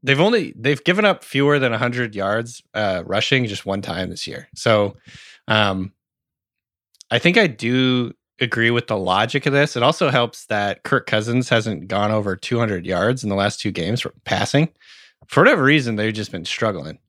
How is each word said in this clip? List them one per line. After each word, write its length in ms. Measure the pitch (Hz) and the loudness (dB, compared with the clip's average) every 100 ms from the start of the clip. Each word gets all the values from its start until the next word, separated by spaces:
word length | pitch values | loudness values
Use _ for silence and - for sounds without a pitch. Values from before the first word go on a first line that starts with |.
They've 200 | 131 139 | 0 2
only, 320 | 190 233 175 - | 4 2 -2 -4
they've 280 | 117 147 | -2 0
given 200 | - 190 | 0 2
up 200 | 208 185 | 2 0
fewer 340 | - 135 143 147 | -4 0 2 2
than 140 | 131 | 2
a 60 | 110 | 0
hundred 360 | 123 120 117 | -2 -2 -6
yards, 480 | 104 95 107 117 - _ | -4 -2 -2 -4 -12 _
uh, 300 | 110 107 92 | -4 -2 -2
rushing 420 | 90 98 - 135 120 | -2 -4 0 0 0
just 200 | 98 - | -6 -6
one 160 | 98 | -6
time 280 | 101 - 92 | -4 -6 -6
this 180 | 92 - | -8 -12
year. 200 | - - | -12 -16
So, 420 | - - 107 101 - - - - - - | -4 2 4 2 -4 -20 -20 -20 -20 -2
um, 440 | 107 104 95 95 _ _ _ _ _ _ _ _ _ _ _ - | 2 2 0 -6 _ _ _ _ _ _ _ _ _ _ _ -2
I 80 | 117 | 2
think 180 | 170 180 | 4 4
I 120 | 196 | 2
do 640 | 113 113 127 131 127 120 - _ _ | 0 -2 2 2 2 -2 -8 _ _
agree 320 | 120 113 117 | -4 2 2
with 160 | 120 - | 2 0
the 100 | 107 | -4
logic 500 | 90 92 117 143 147 | 0 2 2 0 0
of 60 | |
this. 220 | 139 147 - | 2 0 2
It 60 | |
also 280 | 120 160 156 | 2 2 2
helps 360 | 131 120 - - | 2 0 -6 -6
that 380 | 107 101 95 | -2 -2 -4
Kirk 240 | - 135 - | -2 -2 2
Cousins 400 | 107 107 123 123 | -2 0 -2 2
hasn't 400 | 117 110 92 90 | 0 0 -6 -4
gone 240 | 95 104 | -2 0
over 240 | 107 101 92 | 0 -2 -6
two 240 | - 120 | -4 -2
hundred 260 | 117 95 87 | -2 -2 -4
yards 380 | 90 101 131 | 0 0 0
in 40 | 107 | -2
the 40 | |
last 240 | 98 101 - | 0 0 -2
two 120 | 107 | -6
games 300 | 90 85 120 | -4 -4 -4
for 100 | - - | -6 -12
passing. 440 | - 90 98 139 160 _ _ - - _ _ | -4 -2 2 2 0 _ _ -20 -20 _ _
For 140 | - | 4
whatever 220 | 196 233 | 4 6
reason, 320 | 135 151 123 107 | 4 2 2 -2
they've 180 | 107 | -2
just 160 | 107 104 | -4 -8
been 140 | 92 | -10
struggling. 560 | 80 - 113 92 73 78 | -10 -4 -4 -4 -10 -16